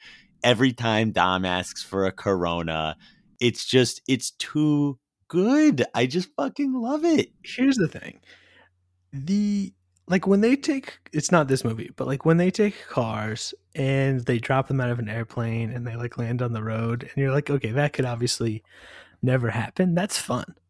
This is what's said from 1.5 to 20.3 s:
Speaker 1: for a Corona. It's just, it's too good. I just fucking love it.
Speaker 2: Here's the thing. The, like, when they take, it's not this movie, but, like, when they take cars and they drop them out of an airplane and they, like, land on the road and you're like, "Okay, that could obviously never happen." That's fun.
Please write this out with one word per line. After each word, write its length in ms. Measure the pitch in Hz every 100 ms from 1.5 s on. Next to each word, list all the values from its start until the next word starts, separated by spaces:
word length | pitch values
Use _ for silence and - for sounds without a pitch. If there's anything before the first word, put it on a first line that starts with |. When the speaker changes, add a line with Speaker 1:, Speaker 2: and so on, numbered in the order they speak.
| 90 90 -
Speaker 1:
for 220 | - 95 95
a 40 |
Corona. 840 | - 104 92 85 85 82 80 78 - - _ _ -
It's 260 | 120 - -
just, 360 | 127 120 - -
it's 240 | 131 -
too 680 | - - 151 151 147 143 135 _ _ -
good. 560 | 175 208 294 302 135 -
I 120 | 117 131
just 220 | 165 - -
fucking 360 | 269 - 285
love 300 | 254 233 302 339
it. 280 | 311 - _
Speaker 2:
Here's 320 | - - 269 254
the 120 | 160
thing. 320 | - - - _ - _ _ _ _ _ _ _
The, 640 | 139 151 202 208 202 196 _ _ _ -
like, 200 | 185 190
when 140 | 196
they 140 | 226 269
take, 440 | - 269 - - -
it's 180 | 151 -
not 160 | 175 139
this 160 | 135
movie, 260 | 117 113 - -
but, 120 | 127
like, 180 | 135 160
when 120 | 165
they 140 | 185
take 360 | 202 208 - -
cars 640 | - 113 110 107 110 - - _
and 480 | - 135 135 135 131 117
they 120 | 120
drop 280 | - 135 -
them 140 | 135
out 80 | 123
of 100 | 117
an 100 | 107
airplane 640 | 117 113 - 117 113 113
and 140 | 123 120
they, 80 | 117
like, 220 | 120 -
land 240 | 117 123
on 120 | 120
the 100 | 113
road 400 | 110 113 117 120
and 80 | - 139
you're 140 | 135
like, 180 | 143 147
"Okay, 220 | 143 113
that 220 | 127 147
could 120 | - 127
obviously 580 | 117 120 - 113 107 _ - - - - -
never 280 | 127 127 117
happen." 460 | 120 104 - 185 170
That's 220 | 208 -
fun. 360 | -